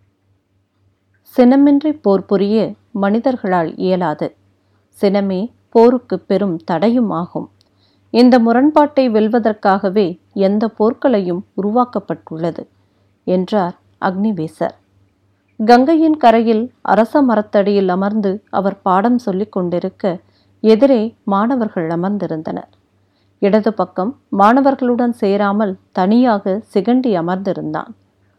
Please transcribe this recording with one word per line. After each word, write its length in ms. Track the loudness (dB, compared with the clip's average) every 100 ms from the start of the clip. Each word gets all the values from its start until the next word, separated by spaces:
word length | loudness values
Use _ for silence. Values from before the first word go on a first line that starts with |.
| _ _ _ _ _ _ _ _ _ _ _ _ _ 2
சினமின்றி 640 | 4 4 4 2 0 -2
போர் 240 | 0 0 0
புரிய 460 | -2 0 0 -2 -6 _
மனிதர்களால் 840 | -4 -2 0 -2 -4 -2 -2 -2 -4
இயலாது. 580 | -2 -2 -2 -4 -8 -10 _ _ _ _ _ _
சினமே 520 | -2 0 -2 -4 -8 -12 _
போருக்கு 500 | 4 4 2 -4 -8
பெரும் 380 | -4 -2 -2 -4
தடையும் 540 | -4 -2 0 0 -2
ஆகும். 400 | -4 -6 -10 -12 _ _ _ _ _ _
இந்த 280 | 2 4 4
முரண்பாட்டை 720 | 4 2 4 4 2 2 0
வெல்வதற்காகவே 1080 | 0 0 0 -2 -2 0 0 0 0 -2 -4 _
எந்த 380 | -2 0 0 -2 -2
போர்களையும் 600 | -2 0 0 0 -2 -6 -8 -6
உருவாக்கப்பட்டுள்ளது, 1040 | -2 -2 -2 -6 -8 -12 -12 -8 -6 -8 -16 _ _ _ _ _
என்றார் 540 | -4 -2 -2 -2 -4 -8 _ _
அக்னிவேசர். 800 | -6 -2 -4 -4 -8 -8 -8 -8 _ _ _ _ _ _ _ -4
கங்கையின் 520 | 4 4 4 2 2 4
கரையில் 560 | 4 4 2 0 -4 -8
அரச 420 | 0 0 2 2
மரத்தடியில் 680 | 2 0 0 0 2 0 0
அமர்ந்து 540 | 0 -2 -2 -2 -4 -6
அவர் 320 | -4 -4 -4
பாடம் 360 | 0 0 2 0
சொல்லிக் 340 | -2 -6 -6
கொண்டிருக்க, 680 | -4 -4 -4 -6 -6 -6 -6 -12 _ _ _
எதிரே 540 | 2 4 4 4 0 -8
மாணவர்கள் 640 | -4 -2 0 -2 -4 -4 -4
அமர்ந்திருந்தனர். 840 | -4 -4 -4 -6 -8 -8 -10 -12 _ _ _ _ _ _ _
இடது 360 | -2 0 -2
பக்கம் 440 | -4 -6 -6 -8 -8 _
மாணவர்களுடன் 840 | 0 2 4 2 0 -2 0 -2
சேராமல் 640 | -2 -2 0 -2 -2 -4 -6 _
தனியாக 680 | -4 0 2 2 0 -2 -6 -4
சிகண்டி 440 | -4 0 0 0 -2
அமர்ந்திருந்தான். 680 | -4 -4 -6 -6 -6 -8 -10 -18 _ _ _